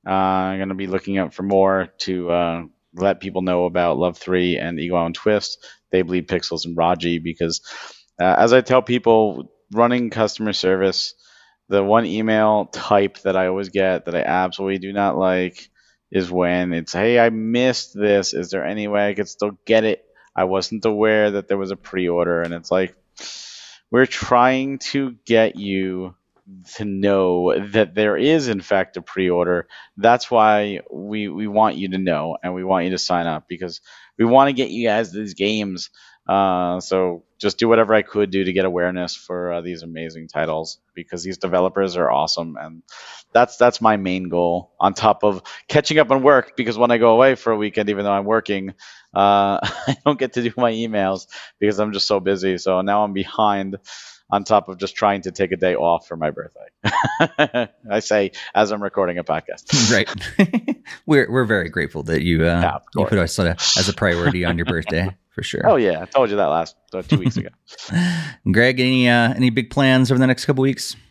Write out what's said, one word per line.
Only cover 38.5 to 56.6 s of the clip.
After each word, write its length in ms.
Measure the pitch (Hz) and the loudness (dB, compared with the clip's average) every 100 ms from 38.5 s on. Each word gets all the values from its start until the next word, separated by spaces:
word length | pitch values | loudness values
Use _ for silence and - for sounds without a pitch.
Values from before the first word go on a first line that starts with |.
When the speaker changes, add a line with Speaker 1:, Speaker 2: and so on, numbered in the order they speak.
Speaker 1:
get 120 | 92 | 0
awareness 520 | 92 90 90 90 87 - | 0 0 -2 -4 -8 -10
for, 380 | - 90 87 | -10 -8 -6
uh, 60 | 87 | -6
these 220 | 85 85 | -8 -12
amazing 460 | 82 80 82 80 80 | -12 -12 -12 -14 -10
titles 500 | - 80 78 80 - _ | -4 -4 -4 -8 -14 _
because 300 | - 85 87 | -18 -14 -12
these 140 | 90 92 | -10 -6
developers 580 | 92 90 92 98 95 87 | -2 0 0 0 -2 0
are 160 | 76 | 0
awesome. 440 | 65 80 - 82 76 | 0 -2 -4 -6 -12
And 240 | 78 82 _ - - - _ | -16 -18 _ -20 -20 -20 _
that's, 240 | 117 123 - | 2 4 4
that's 240 | 120 - | 2 4
my 160 | 113 107 | 2 2
main 320 | 95 92 92 | 0 -4 -4
goal 440 | 85 87 87 - _ | -2 0 -2 -6 _
on 160 | 98 | 0
top 300 | 92 110 104 | 2 2 2
of 180 | 107 92 - - _ | 0 -2 -10 -20 _
catching 320 | 151 147 156 | 0 2 2
up 140 | 127 | 4
on 100 | 135 | 4
work 340 | 135 135 117 - | 6 4 2 -6
because 220 | 117 107 | -4 0
when 140 | 120 | 2
I 60 | 117 | 4
go 120 | 117 | 6
away 240 | 113 135 | 6 6
for 180 | 127 - | 4 -2
a 40 | 110 | -2
weekend, 340 | 104 107 104 | -2 -2 -2
even 140 | 101 | -2
though 80 | 101 | 0
I'm 120 | 98 | 0
working, 460 | 101 110 - 98 95 - - - _ | 0 -2 0 -6 -6 -14 -20 -20 _
uh, 440 | - 101 101 98 98 | 2 4 4 2 0
<laughs> 20 | |
I 340 | - - - 135 | -4 -6 -4 -2
don't 140 | - 139 | 0 0
get 160 | 131 | -2
to 80 | 127 | -2
do 100 | 117 107 | -4 0
my 140 | 120 | -2
emails 560 | 113 113 107 95 95 - - - _ | 0 -4 -2 -2 -2 -8 -20 -20 _
because 220 | 104 101 | -2 0
I'm 120 | 107 | -2
just 140 | 98 - | -2 -2
so 140 | 101 | 0
busy. 360 | 92 98 95 92 | 0 -2 -2 -2
So 260 | - 92 | 0 0
now 200 | 98 104 | 0 0
I'm 120 | 107 | 0
behind 640 | 98 92 - 107 101 95 98 - - - - _ | -4 -6 0 0 0 -4 -10 -16 -20 -20 -20 _
on 140 | 101 | -4
top 260 | 98 104 95 | 2 0 0
of 80 | 92 | -8
just 200 | 98 - | -8 0
trying 260 | 107 101 | 0 0
to 80 | 90 | -6
take 220 | - 95 | -4 -2
a 40 | 90 | 0
day 200 | 92 90 | 0 2
off 320 | 82 82 _ | 2 0 _
for 80 | 85 | -6
my 160 | 78 | -6
birthday. 1400 | 73 - - | -6 -16 -18